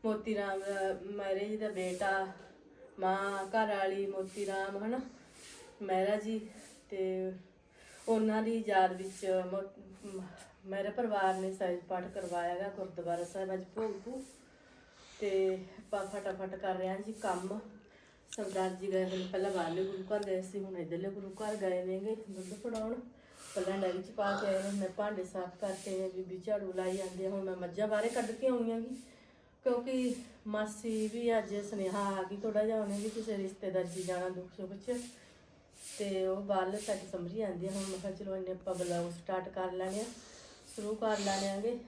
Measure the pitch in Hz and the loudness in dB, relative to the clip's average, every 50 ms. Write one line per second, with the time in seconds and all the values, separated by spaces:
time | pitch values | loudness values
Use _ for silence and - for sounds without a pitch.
0 | - 220 214 208 - 220 214 202 196 196 196 190 196 202 196 190 190 190 180 - | 2 2 2 2 0 0 2 2 2 2 0 -2 0 0 0 2 2 2 0 -2
1 | 180 202 208 202 196 196 190 196 202 214 214 214 220 208 190 185 185 185 185 - | -4 -6 -4 -2 0 0 0 0 0 0 0 0 0 -2 0 0 -2 -2 0 2
2 | 202 190 190 190 190 190 - - - - - - - - - - - - - - | 2 4 4 4 2 -2 -4 -12 -16 -20 -20 -20 -20 -20 -20 -20 -20 -16 -6 0
3 | 185 185 190 196 202 202 196 196 190 190 - 220 214 214 208 196 190 190 196 196 | 4 4 4 4 2 0 0 0 -2 2 4 4 4 4 4 2 2 2 2 2
4 | 196 196 190 185 190 190 - 208 202 196 190 196 196 202 202 196 208 220 247 262 | 0 0 0 -2 -4 -4 -2 -2 -2 0 0 0 0 -2 -2 -2 0 0 0 0
5 | 262 - - - - - - - - - - - - - - - 208 190 185 185 | -2 -6 -12 -18 -20 -20 -20 -18 -18 -16 -16 -16 -18 -18 -10 -8 0 4 4 6
6 | 190 202 208 214 208 220 226 220 214 - - - - - - - - - 202 190 | 6 6 4 2 2 0 -2 -2 -2 -6 -12 -16 -18 -18 -20 -20 -12 -8 0 0
7 | 190 190 185 185 185 185 185 - - - - - - - - - - - - - | 2 2 2 2 0 -2 -4 -6 -12 -18 -20 -20 -20 -20 -20 -20 -20 -20 -20 -8
8 | - - 226 220 220 220 214 214 220 226 226 226 214 214 196 190 190 185 185 185 | 2 4 4 6 6 6 6 4 4 4 2 2 2 6 8 8 8 8 6 0
9 | 190 190 190 - 196 185 185 185 180 180 185 196 196 196 - - - 190 190 - | -4 -8 -6 -4 0 2 4 4 2 2 -2 -2 -2 -4 -10 -16 -18 -18 -18 -12
10 | - 202 190 190 180 160 - - - - - - - 190 196 196 196 208 208 247 | -10 -8 -8 -6 -8 -8 -12 -16 -18 -20 -20 -16 -8 -4 -2 0 0 0 2 2
11 | 240 220 214 196 190 190 190 190 190 190 190 - 196 180 175 175 - - 185 180 | 2 4 4 6 6 6 4 4 0 -2 0 0 2 2 2 0 -2 -2 -2 -2
12 | 180 185 - 202 180 175 175 175 170 175 180 180 196 196 190 196 185 190 160 175 | -2 -4 -6 -6 -4 0 0 0 2 2 0 0 -2 -4 -4 -4 -6 -6 -6 -6
13 | 170 170 170 170 175 175 - 196 190 185 190 185 185 - - 214 220 214 196 190 | -2 0 0 0 -2 -4 -2 -4 -2 -2 -2 -4 -4 -6 -4 -2 -2 -2 -2 -4
14 | - 226 254 269 269 - - - - - - - - - - - - - - - | -6 -8 -8 -8 -8 -10 -16 -20 -20 -20 -20 -20 -20 -20 -20 -20 -20 -20 -20 -20
15 | - - - - 214 202 190 190 190 190 190 185 - - - - 220 - 208 196 | -20 -20 -8 -2 0 2 4 4 4 4 2 0 -4 -10 -14 -16 -6 -2 -2 -2
16 | 190 190 - 202 190 196 190 185 190 185 190 190 202 190 180 180 185 185 196 196 | -2 -2 -4 -4 -2 -2 -2 -2 -4 -4 -4 -2 0 0 2 2 2 0 0 -2
17 | 208 220 214 - - 196 180 180 180 190 202 220 - - - - - - - - | -4 -6 -6 -2 0 0 0 0 0 -2 -4 -4 -6 -10 -16 -18 -20 -20 -20 -20
18 | - - - - - - - - 202 190 190 185 185 185 185 - 190 202 185 190 | -20 -20 -20 -20 -16 -12 -6 -6 -4 -2 0 0 0 0 0 -2 -2 2 2 2
19 | 185 185 185 185 180 - 185 185 190 196 185 180 170 160 170 185 190 196 196 185 | 2 2 0 -2 -2 -2 0 0 0 2 2 2 0 2 2 0 0 0 -2 -6
20 | 185 - 214 202 202 196 190 185 185 - - 202 190 190 190 175 165 156 170 175 | -2 0 0 0 2 0 0 0 -2 -2 -4 -6 -4 -4 -4 -6 -4 -2 -2 -2
21 | 190 196 196 202 190 196 190 - 214 208 214 202 190 185 180 180 180 185 185 190 | -2 -4 -4 -6 -8 -8 -6 -4 -2 -2 -2 0 2 2 2 2 0 0 -2 -2
22 | 202 220 220 220 - 196 196 190 185 185 214 202 - 233 220 220 220 226 240 254 | 0 -2 -2 -4 -6 -10 -10 -8 -8 -8 -10 -6 -6 -4 -2 -2 -2 -2 -4 -4
23 | 247 - - - - - - - - - - 196 185 190 196 196 190 180 175 190 | -6 -12 -18 -20 -20 -20 -20 -18 -16 -4 -2 0 0 2 2 2 2 2 0 0
24 | 190 - - 214 202 202 196 202 208 196 190 190 196 202 202 202 190 190 - - | -4 -6 -2 0 2 2 2 2 2 2 2 2 2 2 0 0 0 0 0 0
25 | 208 208 214 190 185 185 - 190 180 180 - - 214 196 190 190 - 202 190 185 | 0 0 0 -2 -4 -4 -4 -4 -4 -4 -4 -4 -2 -2 -2 -4 -4 -2 0 0
26 | 190 185 185 185 185 180 185 180 - 214 214 202 196 185 185 185 185 180 185 196 | 0 -2 -2 -4 -6 -6 -8 -6 0 0 0 0 0 -2 -2 0 0 0 0 0
27 | 190 185 180 180 190 190 196 196 190 190 185 180 180 175 165 196 214 208 214 208 | -2 -4 -4 -2 -2 0 0 0 -2 -2 -2 -2 -4 -4 0 0 2 4 4 4
28 | 220 233 240 247 220 208 226 - 269 262 247 233 226 226 226 226 226 254 262 - | 2 2 2 2 0 0 -2 2 2 4 4 4 2 2 2 0 -2 -4 -6 -8
29 | - - - - - - - - - - - - - 262 240 247 247 262 262 254 | -10 -16 -20 -20 -20 -20 -20 -20 -20 -20 -20 0 2 2 2 4 2 2 2 2
30 | 254 247 - - - - - - - 214 208 214 214 214 214 - - 226 220 220 | 4 2 2 0 -6 -14 -18 -10 -6 -2 0 0 0 0 -2 -4 -2 0 2 2
31 | 214 214 214 240 240 233 226 220 202 190 202 202 202 - 226 196 190 190 190 202 | 0 0 0 2 4 6 6 4 4 2 -2 -2 -2 -2 -2 0 0 2 2 2
32 | 202 202 196 190 185 185 202 202 214 220 208 208 214 220 220 220 208 202 202 202 | 2 2 2 0 0 -2 -4 -2 -2 2 4 4 4 4 4 2 2 0 0 0
33 | 208 220 214 226 220 226 214 196 196 190 196 - 208 185 180 185 175 170 170 185 | -2 -2 -2 -2 -2 -2 0 0 0 -2 -4 -4 -4 0 2 2 2 2 -2 -4
34 | 180 175 185 180 185 180 185 180 180 - - - 190 185 202 196 - 247 247 240 | -2 0 0 0 0 -2 -2 -4 -8 -8 -8 -8 -8 -8 -8 -8 -2 -2 -2 -2
35 | 240 - - - - - - - - - - - - - - - - - - - | -2 -8 -14 -18 -20 -20 -20 -20 -20 -20 -20 -20 -20 -20 -20 -14 -12 -12 -6 -4
36 | 208 196 190 190 185 190 190 202 202 202 196 185 185 190 202 214 208 226 202 190 | -2 0 2 2 2 2 2 0 2 4 4 4 4 2 0 -2 0 0 0 -2
37 | - - - 180 175 175 202 220 214 196 175 175 175 196 196 196 196 190 185 185 | -2 -6 -6 -4 -4 -4 -2 -2 0 0 -2 -2 -2 -2 0 0 0 0 -4 -4
38 | 190 196 180 - 202 196 190 190 185 185 185 180 - 190 185 180 180 175 175 170 | -4 -6 -6 -4 -4 -4 -2 -2 -2 -4 -4 -4 -2 -2 0 0 0 2 2 2
39 | 170 175 170 - - - 185 185 180 - - 190 185 180 185 185 185 190 190 208 | 0 -2 -4 -8 -4 -2 -2 -2 -2 -4 -4 -2 -2 -2 -2 -2 -2 -2 -2 -2
40 | 226 247 240 - - - - - - - - - - - - - 202 208 220 214 | -4 -4 -6 -12 -16 -18 -18 -18 -18 -18 -20 -20 -18 -12 -8 -6 -2 -2 -2 0
41 | 226 220 214 202 196 196 196 196 196 196 196 202 208 233 240 233 - | 2 2 2 4 2 2 2 2 2 0 0 0 0 0 -2 -2 -6